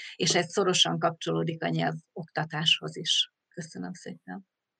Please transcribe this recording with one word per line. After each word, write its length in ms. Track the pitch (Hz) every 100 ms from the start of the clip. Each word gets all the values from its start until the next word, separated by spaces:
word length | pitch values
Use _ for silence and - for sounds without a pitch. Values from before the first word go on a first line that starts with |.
| - -
És 200 | 180 180
ez 160 | 170
szorosan 480 | - 185 180 165 165
kapcsolódik 640 | 170 165 - 165 165 160
a 40 | 165
nyelvoktatáshoz 1300 | 160 165 160 _ - 160 - 160 156 160 - 160 -
is. 340 | 170 - - _ _
Köszönöm 400 | - 160 185 180
szépen. 540 | 185 - 165 - 190 190 _ _